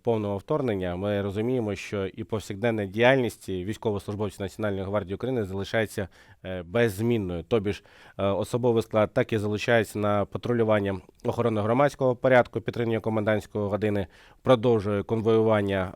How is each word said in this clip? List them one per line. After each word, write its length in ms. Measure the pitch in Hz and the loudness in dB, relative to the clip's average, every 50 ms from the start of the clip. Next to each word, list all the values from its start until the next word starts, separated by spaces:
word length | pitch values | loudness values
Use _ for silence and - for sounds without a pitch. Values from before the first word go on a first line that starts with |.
| - | -2
повного 360 | 120 117 110 104 101 101 98 | -2 0 0 0 -2 -4 -4
вторгнення 580 | - - 151 147 135 123 104 95 92 90 87 | -4 -4 -2 -2 0 -2 -2 -2 -2 -4 -4
ми 260 | 90 98 104 104 101 98 | -4 -2 -2 -2 -2 -2
розуміємо, 520 | 101 92 107 110 123 131 127 110 104 101 | -2 -4 -4 -2 -2 -2 -2 -2 -4 -6
що 320 | 95 - - - 101 95 | -6 -8 -8 -6 -6 -6
і 180 | 92 - 110 107 | -6 -6 -10 -10
повсякденна 600 | - 113 104 - - 104 98 110 117 113 110 101 | -6 -6 -6 -6 -8 -6 -2 -2 0 0 0 -2
діяльність 640 | 95 90 110 120 123 139 135 123 104 - - - - | -4 0 4 4 6 6 4 2 0 -4 -6 -8 -8
військовослужбовців 920 | 95 92 87 101 110 - - 113 101 98 - - 104 98 107 98 - - | -6 -6 -6 -6 -8 -4 -4 -4 -4 -4 -4 -6 -6 -4 -4 -6 -6 -6
Національної 440 | 101 92 - - 107 104 98 98 95 | -8 -8 -6 -4 -4 -4 -2 -4 -4
гвардії 300 | 95 101 104 95 85 98 | -4 -4 -4 -4 -4 -6
України 300 | 90 - 123 131 120 104 | -6 -4 -4 -2 -2 -4
залишається, 640 | 92 95 98 98 - - 113 107 101 - 110 95 - - - - - - _ - | -4 -4 -6 -6 -4 -2 -2 -2 -2 -4 -6 -8 -8 -10 -18 -20 -20 -20 _ -12
е, 180 | 92 92 90 87 | -10 -8 -8 -6
беззмінною. 800 | 85 90 117 120 113 92 98 113 117 120 113 98 90 87 85 82 | -2 0 2 2 2 0 0 0 0 0 0 0 -2 -4 -6 -2
Тобі 300 | - 120 113 95 104 98 | 0 0 0 2 0 -4
ж, 100 | - - _ - - - - - - | -4 -8 _ -20 -20 -20 -16 -6 -2
е, 60 | 98 | -2
особовий 580 | 101 98 90 107 - - 123 123 123 113 113 107 | 0 0 -2 -2 -2 -2 0 2 2 2 2 0
склад 280 | - - 110 107 98 - | 2 2 2 2 2 2
так 200 | 127 123 - 117 | 0 0 0 0
і 60 | 107 | -2
залучається 600 | 101 104 104 101 - - 120 117 104 - - 107 | 0 -2 -2 -2 0 2 4 4 2 2 -2 -2
на 260 | 104 104 104 101 98 | 0 0 2 0 0
патрулювання 760 | - - 104 - - 123 117 113 110 107 104 101 101 98 90 - - - _ - | -2 -6 -6 -4 -2 0 2 4 4 4 2 2 0 -2 -4 -8 -14 -16 _ -4
охорони 360 | 120 107 - 117 117 110 107 | -4 -2 0 0 0 0 0
громадського 560 | 101 110 120 127 147 139 - - 135 127 123 | 0 2 2 4 2 2 2 0 0 0 0
порядку, 440 | - - 131 131 123 117 - - 113 | 2 4 6 6 6 6 4 0 -8
підтримання 400 | - - 107 117 120 113 113 107 | -6 -6 -4 -4 -2 -2 -2 -2
комендантської 640 | - 113 110 110 104 110 107 104 - - - 107 104 98 | -2 -2 -2 0 2 2 0 0 -2 -4 -4 -4 -2 -2
години, 380 | 101 101 104 107 104 101 95 - - - - - _ _ - | -2 0 0 0 0 -2 -4 -6 -10 -18 -20 -20 _ _ 2
продовжує 600 | 117 131 117 107 127 117 110 92 104 104 101 95 | 4 4 4 4 4 2 2 2 0 -2 -2 -2
конвоювання, 880 | - 117 110 98 113 113 110 110 110 110 104 101 98 98 95 92 92 - | -2 -2 0 2 4 4 4 4 4 4 4 2 2 0 0 0 -2 -4